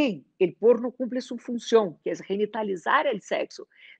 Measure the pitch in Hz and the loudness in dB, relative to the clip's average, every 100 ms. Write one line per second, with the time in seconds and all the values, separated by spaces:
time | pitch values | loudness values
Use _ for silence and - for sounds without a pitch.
0 | 285 160 - - 185 - 220 240 240 - | 0 -2 -8 -2 -2 2 4 4 2 -6
1 | 254 254 240 240 - 240 - 226 196 151 | -6 -6 -8 -10 -8 -10 2 4 4 -4
2 | - 165 - 202 208 220 214 180 226 277 | -8 -6 -4 -4 -4 -4 -6 -4 2 2
3 | 294 208 - 160 - - - _ - | 2 -2 -4 -4 -4 -10 -20 _ -20